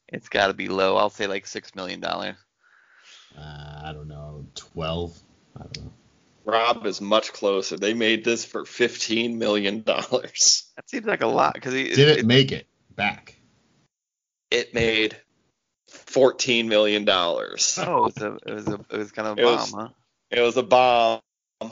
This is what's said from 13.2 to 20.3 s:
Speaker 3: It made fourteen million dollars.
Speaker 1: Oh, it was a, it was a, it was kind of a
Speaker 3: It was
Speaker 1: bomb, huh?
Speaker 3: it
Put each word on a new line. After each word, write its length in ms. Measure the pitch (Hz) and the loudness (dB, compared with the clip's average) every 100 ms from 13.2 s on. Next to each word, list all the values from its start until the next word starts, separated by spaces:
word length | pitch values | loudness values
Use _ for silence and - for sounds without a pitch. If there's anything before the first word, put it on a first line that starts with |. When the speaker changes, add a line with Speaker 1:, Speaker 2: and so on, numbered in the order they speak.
| - - _ _ _ _ _ _ _ _ _ _ - | -12 -20 _ _ _ _ _ _ _ _ _ _ -2
Speaker 3:
It 220 | 120 120 | -2 -2
made 420 | 117 113 110 107 - _ _ _ _ _ _ _ | -2 0 2 0 -4 _ _ _ _ _ _ _
fourteen 800 | - - 135 127 - - 117 113 | -20 -2 4 4 4 0 0 2
million 380 | 107 107 104 104 | 4 4 2 2
dollars. 760 | 95 87 64 50 50 - - | 2 2 -2 -4 -2 -2 -2
Speaker 1:
Oh, 240 | 175 143 - | 0 2 0
it 80 | - | 0
was 20 | |
a, 180 | 104 101 - | -8 -8 -10
it 80 | |
was 140 | 107 104 | -8 -6
a, 120 | 101 - | -8 -6
it 60 | 107 | -8
was 140 | 104 | -6
kind 160 | - 107 | -6 -4
of 80 | 107 | 2
a 20 | |
Speaker 3:
It 40 | 120 | 4
was 260 | 113 104 | 4 0
Speaker 1:
bomb, 100 | 104 | -8
huh? 80 | 113 - _ _ | -12 -16 _ _
Speaker 3:
it 120 | _ | _